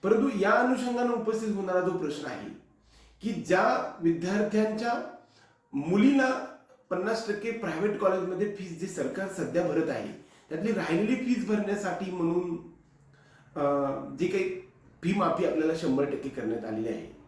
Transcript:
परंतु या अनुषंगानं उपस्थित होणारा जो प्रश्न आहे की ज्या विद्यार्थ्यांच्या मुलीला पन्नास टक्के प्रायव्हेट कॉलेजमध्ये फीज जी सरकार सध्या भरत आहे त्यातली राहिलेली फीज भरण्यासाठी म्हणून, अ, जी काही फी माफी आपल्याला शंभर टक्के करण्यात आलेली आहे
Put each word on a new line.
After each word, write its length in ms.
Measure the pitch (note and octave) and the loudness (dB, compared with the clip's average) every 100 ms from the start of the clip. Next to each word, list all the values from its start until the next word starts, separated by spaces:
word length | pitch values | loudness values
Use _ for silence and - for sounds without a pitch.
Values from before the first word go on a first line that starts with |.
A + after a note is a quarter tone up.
परंतु 360 | F#3+ A3 C#4 G#3+ | 4 4 4 4
या 120 | F#3+ | 6
अनुषंगानं 600 | - B3+ B3+ A#3+ A#3+ B3 | 6 6 4 0 2 2
उपस्थित 440 | A#3 G#3+ G#3+ A3 G3 | 2 0 0 0 -2
होणारा 240 | F#3 F3+ | 2 2
जो 100 | F3+ | 2
प्रश्न 360 | F3 D3+ C#3+ C3+ | 0 -2 -4 -8
आहे 400 | G#2 - - _ _ _ _ - _ | -8 -10 -14 _ _ _ _ -20 _
की 100 | G#3 | -6
ज्या 600 | F3 - F#3 G3+ - - - | -6 0 2 4 2 -2 -2
विद्यार्थ्यांच्या 920 | E3 E3 F3 G#3 G#3 G#3+ G#3+ G#3+ A#3+ A#3+ - - _ _ _ _ _ | 0 0 0 0 2 2 0 0 -2 -2 -4 -14 _ _ _ _ _
मुलीला 580 | C#3 D3+ G3 C4 C#4 C4 B3+ - - _ _ _ | -6 0 6 6 6 4 0 -6 -14 _ _ _
पन्नास 380 | F3+ G3+ A3 - | -4 -2 -2 -4
टक्के 220 | G3+ A3+ | -4 -4
प्रायव्हेट 480 | A3+ F3 D#3+ G#3 - | -4 -4 -2 -2 2
कॉलेजमध्ये 560 | F#3+ F#3+ F3+ F3 G#3 - | 2 2 -2 -2 -2 -4
फीज 220 | F3+ E3 | -10 -8
जी 60 | F3 | -8
सरकार 420 | - C3 - F#3+ | -4 -4 -4 -6
सध्या 340 | - E3 E3+ | -6 -2 0
भरत 280 | E3 D#3 D3 | 0 0 0
आहे 220 | B2 G#2 - - - _ | -4 -6 -12 -18 -20 _
त्यातली 220 | D#3 G#3 | -6 -2
राहिलेली 420 | F#3+ E3 E3+ A3 | -2 0 2 2
फीज 320 | B3+ B3 A3+ F#3+ | 0 0 0 0
भरण्यासाठी 600 | G#3 G3 G3 F#3 F3 F#3+ | 0 0 -2 -2 -4 -6
म्हणून, 460 | F3+ E3 F3 F3+ E3 - - _ _ _ _ _ - - - | -2 0 0 -2 -6 -10 -20 _ _ _ _ _ -20 -14 -2
अ, 80 | C#3+ C#3+ C#3 C3+ C#3 C3+ | 0 2 0 -4 -8 -4
जी 100 | F3 | -2
काही 180 | F#3+ F3+ - - _ - - | 0 -2 -6 -12 _ -20 -6
फी 160 | E3+ G3+ | -2 0
माफी 260 | E3+ - | 0 2
आपल्याला 280 | E3+ D#3 D#3+ E3 | 0 2 0 0
शंभर 280 | D#3 C3 | 0 0
टक्के 240 | C#3 C3 C#3 | 0 -2 -6
करण्यात 360 | - A2 A2+ | -6 -4 -4
आलेली 240 | A2 A2 A2+ | -4 -6 -4
आहे 280 | G#2+ G#2+ - | -6 -8 -18